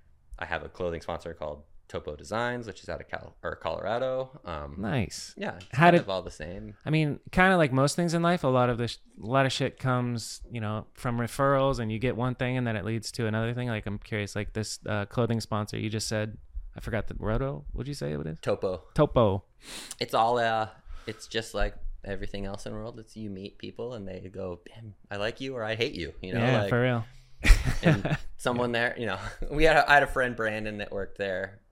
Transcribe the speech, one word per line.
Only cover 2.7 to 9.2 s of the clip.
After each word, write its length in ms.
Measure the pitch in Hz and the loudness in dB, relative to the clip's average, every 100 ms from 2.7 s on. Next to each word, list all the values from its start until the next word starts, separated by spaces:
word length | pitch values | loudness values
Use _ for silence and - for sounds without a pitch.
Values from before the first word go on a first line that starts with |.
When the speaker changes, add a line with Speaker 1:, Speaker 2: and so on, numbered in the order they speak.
| - | -12
Speaker 1:
is 60 | - | -8
out 100 | 80 | -10
of 80 | - | -8
Cal-, 280 | - 80 - | -10 -10 -10
or 120 | 85 - | -8 -4
Colorado. 840 | 82 82 90 120 131 131 131 - | -4 -2 -2 -2 0 -2 -6 -10
Um, 320 | - 78 71 76 | -8 -8 -8 -6
Speaker 2:
Nice. 560 | 107 143 90 - - - | -2 0 -2 -6 -12 -8
Speaker 1:
yeah, 180 | 202 - | -8 -8
it's 100 | - | -4
Speaker 2:
How 140 | 131 - | 6 8
Speaker 1:
kind 80 | |
Speaker 2:
did 80 | 170 | 8
Speaker 1:
of 80 | 101 | 4
all 120 | 95 | -2
the 100 | - | -4
same. 440 | - 80 98 107 104 151 | -10 -12 -10 -14 -10 -2
Speaker 2:
I 40 | |
mean, 300 | 156 151 - - | 0 0 -2 -2
kinda 240 | - 185 180 | 4 6 6
like 140 | 147 | 6
most 240 | 131 143 - | 4 2 2
things 180 | 175 | 0
in 80 | 170 | 2
life, 220 | 170 175 | 2 2
a 40 | 139 | 2
lot 200 | 127 123 | 4 4
of 80 | 117 | 2
the 100 | 117 | -4
sh-, 80 | - - - | -6 -16 -12